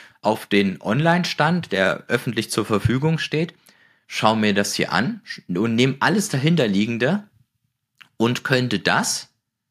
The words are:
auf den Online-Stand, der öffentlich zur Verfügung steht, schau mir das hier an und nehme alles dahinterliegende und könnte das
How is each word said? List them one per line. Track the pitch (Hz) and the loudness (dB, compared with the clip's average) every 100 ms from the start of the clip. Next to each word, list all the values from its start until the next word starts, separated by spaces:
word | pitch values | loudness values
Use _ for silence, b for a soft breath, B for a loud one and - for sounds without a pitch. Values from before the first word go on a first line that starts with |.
| B B | B B
auf | 107 110 - | -2 -2 2
den | 101 98 - | 2 2 0
Online-Stand, | 95 123 165 175 170 - 151 175 - | -2 0 2 2 0 0 0 0 -2
der | 95 92 - - | 0 0 0 -2
öffentlich | - 127 113 107 | -4 -2 -4 -4
zur | - 104 | -2 0
Verfügung | 104 - 131 156 160 | 0 2 0 0 -2
steht, | - 151 170 - b b b b b | -2 -4 -4 -8 b b b b b
schau | - 110 110 | 0 2 4
mir | 107 | 2
das | 98 101 | 2 0
hier | - - | -2 -2
an | 90 147 233 - - - | 0 -2 -4 -12 -14 -6
und | 90 117 113 | -2 0 2
nehme | 135 143 | 0 2
alles | 123 202 - | 0 0 -2
dahinterliegende | 135 151 170 113 98 110 117 123 208 - _ _ _ _ _ _ _ - - | 0 2 2 2 2 0 0 0 0 -4 _ _ _ _ _ _ _ -12 -2
und | 113 120 | 0 0
könnte | - 127 123 101 | 0 0 0 -2
das | 87 110 233 - - _ _ _ _ | 0 0 0 -6 -10 _ _ _ _